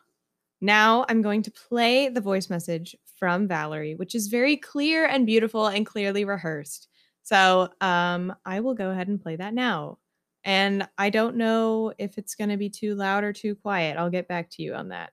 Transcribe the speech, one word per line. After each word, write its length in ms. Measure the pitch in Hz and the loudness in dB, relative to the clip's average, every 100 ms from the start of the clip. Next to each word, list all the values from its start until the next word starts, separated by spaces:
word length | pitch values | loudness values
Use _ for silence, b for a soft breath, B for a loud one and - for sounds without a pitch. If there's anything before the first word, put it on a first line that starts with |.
| _ _ _ _ _ _ | _ _ _ _ _ _
now 440 | 196 214 220 226 - | 4 6 6 6 4
I'm 120 | 226 | 2
going 220 | 208 208 | 2 0
to 80 | 214 | -2
play 560 | - _ 240 233 254 277 | -10 _ 0 4 4 2
the 140 | 247 | -2
voice 280 | 202 196 190 | -2 -2 -2
message 460 | 175 175 165 175 - _ _ | -4 -4 -6 -8 -18 _ _
from 280 | 185 180 202 | 0 0 0
Valerie, 500 | 165 151 156 151 160 | -2 -4 -6 -8 -8
which 200 | 185 233 | -6 -4
is 120 | 202 | -2
very 280 | 240 269 294 | 2 2 0
clear 500 | - 285 294 320 302 | -2 -2 0 2 2
and 200 | 269 226 | 2 4
beautiful 420 | 220 220 220 214 | 4 2 0 0
and 180 | 202 214 | 0 -2
clearly 380 | 214 202 202 | -2 -2 -2
rehearsed. 640 | 196 202 165 151 143 - - _ _ _ | -2 -4 -6 -8 -10 -16 -18 _ _ _
So, 460 | - 202 185 185 180 - | 2 6 8 6 2 0
um, 520 | 190 175 175 175 180 - 190 | 0 2 2 -2 -4 -8 -6
I 160 | 190 | -4
will 120 | 247 | -2
go 160 | 233 190 | -2 -4
ahead 200 | 185 185 | -4 -4
and 120 | 202 | -4
play 140 | 170 160 | -4 -8
that 180 | 196 | -6
now. 460 | 233 247 170 147 - _ _ _ _ 196 | -2 -2 -2 -6 -14 _ _ _ _ 0
And 420 | 190 196 196 - - | 2 2 0 -4 -2
I 120 | 202 | 0
don't 260 | 220 226 247 | 2 0 0
know 560 | 226 226 226 220 220 - | 2 2 2 0 -4 -6
if 200 | 202 - | -8 -10
it's 180 | - - | -12 -6
gonna 200 | 208 202 | -4 -2
be 140 | 202 | -4
too 260 | - 214 202 | -6 -6 -2
loud 300 | 196 196 208 | 0 0 -2
or 80 | |
too 220 | 208 214 202 | -4 -6 -6
quiet. 420 | 208 196 160 151 | -2 -2 0 -2
I'll 120 | 175 | -2
get 200 | 180 - | -2 -4
back 200 | 175 170 | -6 -8
to 120 | - | -10
you 120 | - - | -10 -8
on 140 | - | -10
that 220 | - - | -12 -14